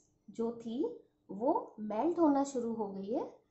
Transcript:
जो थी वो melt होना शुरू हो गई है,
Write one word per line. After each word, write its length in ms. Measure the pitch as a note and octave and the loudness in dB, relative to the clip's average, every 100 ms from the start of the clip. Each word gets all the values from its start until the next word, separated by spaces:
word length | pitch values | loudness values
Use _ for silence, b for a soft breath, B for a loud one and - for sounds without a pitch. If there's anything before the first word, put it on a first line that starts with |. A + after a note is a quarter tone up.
| _ _ - | _ _ -12
जो 240 | G#3 A3+ A#3 | -4 -4 -4
थी 280 | A#3 A#3 A4 A#4+ - _ - | -6 -2 -4 -4 -18 _ -14
वो 460 | G3 B3 G#4+ - - | -2 2 2 0 -8
melt 380 | G#3+ G#3 D4 E4+ | -4 0 2 4
होना 240 | D#4+ C#4 | 6 6
शुरू 300 | C#4 B3+ A3+ | 2 -2 -2
हो 140 | A3 G3+ | -2 -4
गई 180 | G3 G3 | -4 -4
है, 160 | C4+ A#4+ - _ | -2 -4 -10 _